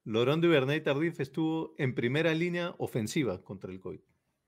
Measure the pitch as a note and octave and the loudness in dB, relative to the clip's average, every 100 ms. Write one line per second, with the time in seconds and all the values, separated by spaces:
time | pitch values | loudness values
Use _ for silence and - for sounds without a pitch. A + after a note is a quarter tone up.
0 | - A2 A#2+ D#3 E3+ D#3 C3 D#3 D#3 C#3 | -2 2 4 4 4 4 4 0 0 0
1 | E3+ E3 C3+ - D#3+ D#3+ D#3+ - C3+ - | 0 -2 -6 -2 -2 -2 -4 -4 -2 0
2 | A#2+ C#3 E3 D#3+ F3 F3 F3 - B2 C3 | 0 2 2 0 0 -2 -4 -6 -4 -2
3 | G#2+ - B2 F#2 - F#2+ F#2+ F#2 F#2 E2 | -2 -2 -2 -4 -8 -14 -12 -12 -12 -14
4 | _ _ _ _ | _ _ _ _